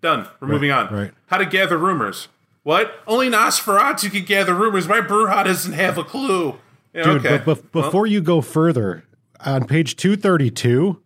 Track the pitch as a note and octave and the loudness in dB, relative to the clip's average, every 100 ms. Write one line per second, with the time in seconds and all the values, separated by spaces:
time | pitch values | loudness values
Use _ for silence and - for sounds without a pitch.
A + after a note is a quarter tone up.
0 | E3 C#3+ G2+ - C3+ D3 C#3+ C3+ G2+ G2+ | 0 -2 -4 -14 -4 -2 2 0 0 -4
1 | G2+ - _ F#3 F#3+ F#3 F#3+ E3+ F3+ F3 | -6 -10 _ -2 0 0 0 0 0 -2
2 | G#2+ F#2+ - _ _ _ - E3 G#3+ - | -4 -6 -16 _ _ _ -2 0 0 -6
3 | - A3+ C4 A3+ - - - G3 B3+ D4+ | -4 0 2 2 2 0 0 2 2 0
4 | G#3 G3+ F3+ G3+ F#3 F3 A3 G3 E3 G#3+ | -4 -4 -2 0 2 2 2 0 0 0
5 | F#3 G3+ G#3+ G3+ F#3 F3+ F3 D#3 F#3 F3 | 2 0 2 2 0 -2 -4 -2 -2 -2
6 | D#3+ C#4 C4+ F#3+ D#3+ B2 _ _ _ E3 | -6 -6 -2 -2 -2 -6 _ _ _ -2
7 | D#3+ D3+ B2 C#3+ D#3 D3+ - E3 D3 F3+ | 0 2 2 0 0 -2 -2 -4 0 0
8 | G#3+ G#3 D#3+ E3+ C3 D#3 E3 D3 G2+ E2+ | 2 0 2 0 0 0 2 2 -2 -6
9 | - _ _ _ - C3+ A#2+ D3 D3+ - | -12 _ _ _ -4 -2 0 0 -2 -2
10 | F3+ G3+ G3+ F3 C3 A2+ B2 B2 F#3 F3+ | 0 0 2 2 2 0 2 2 2 -2